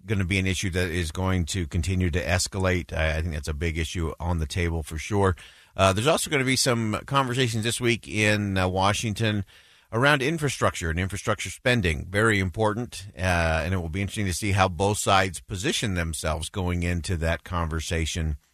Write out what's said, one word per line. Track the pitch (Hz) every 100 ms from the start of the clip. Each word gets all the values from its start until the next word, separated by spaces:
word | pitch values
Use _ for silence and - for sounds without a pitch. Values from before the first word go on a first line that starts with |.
gonna | 95 101
be | 90 98
an | 95
issue | 90 98
that | 90 90
is | 87 80
going | 87 92 92 80
to | 98 80
continue | 87 85 92 90
to | 87
escalate. | 71 90 - 98 92 90 82
I, | 82 78 78
I |
think | 85
that's | 78 80
a |
big | 73 85 80
issue | 80 90 80 -
on | 85 85
the | 76
table | 95 85 82
for | 76 78
sure. | - 101 95 87 - - _ -
Uh, | 95
there's | 95 135
also | 180 170
gonna | 147
be | 131 127
some | 135 117 110 104 -
conversations | 139 127 123 120 110
this | 113 -
week | 120 117 67
in, | 101 107 104 101 95
uh, | 92
Washington | 95 98 107 117 101 113 104 - - - _ -
around | 113 139 147
infrastructure | 127 165 143 - 101 - 82
and | 80
infrastructure | 90 101 - 104 92
spending. | - 127 123 87 73 87
Very | 101 113 101
important, | 95 110 107 107 120 - 98 -
uh, | 92 87 82 80
and | 82
it | 95
will | 82
be | 95
interesting | 98 110 98
to |
see | 85 104
how | 98 95
both | 85 98 104
sides | 113 98 95 85
position | - 90 123 220 113
themselves | 90 82 78 80 78 78
going | 95 90 87
into | 87 87 78 85
that | 82 82
conversation | - 87 82 80 - 82 78 90 78 73 _